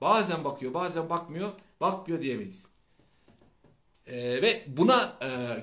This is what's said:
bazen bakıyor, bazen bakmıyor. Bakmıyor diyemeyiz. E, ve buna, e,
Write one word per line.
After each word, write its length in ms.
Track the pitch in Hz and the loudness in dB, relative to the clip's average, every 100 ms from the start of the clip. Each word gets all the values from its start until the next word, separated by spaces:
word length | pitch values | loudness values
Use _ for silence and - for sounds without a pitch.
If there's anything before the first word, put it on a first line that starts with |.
bazen 420 | - 220 185 160 | 4 4 4 0
bakıyor, 300 | 143 135 127 | -2 -4 -4
bazen 360 | 156 180 165 165 | -2 -2 -2 -2
bakmıyor. 420 | 170 160 139 208 - - _ | -4 -4 -6 -6 -8 -18 _
Bakmıyor 400 | 175 190 165 165 | 0 0 -4 -4
diyemeyiz. 460 | 135 117 98 - - _ _ _ _ _ _ _ _ _ _ _ _ _ - | -2 -4 -6 -12 -20 _ _ _ _ _ _ _ _ _ _ _ _ _ -12
E, 340 | 123 123 127 | -6 -2 2
ve 240 | 208 226 139 | 2 2 -4
buna, 520 | 135 202 254 208 - | 4 6 6 4 -4
e, 380 | 131 127 120 110 | -6 -4 -4 -4